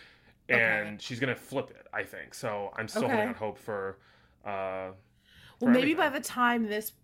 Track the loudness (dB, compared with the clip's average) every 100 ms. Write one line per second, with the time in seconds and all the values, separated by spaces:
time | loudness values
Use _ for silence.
0 | -20 -20 _ _ 2 4 4 2 -2 -8
1 | -8 -4 -2 -4 -6 -6 -6 -12 -10 -8
2 | -8 -10 -14 -8 -6 -4 -6 -6 -4 -2
3 | 2 2 0 -2 -6 -6 -6 -4 -6 -8
4 | _ _ _ _ -8 -4 -4 -4 -8 -12
5 | _ _ _ -20 -16 0 6 6 6 4
6 | 2 0 -4 2 2 4 0 -2 -6 -14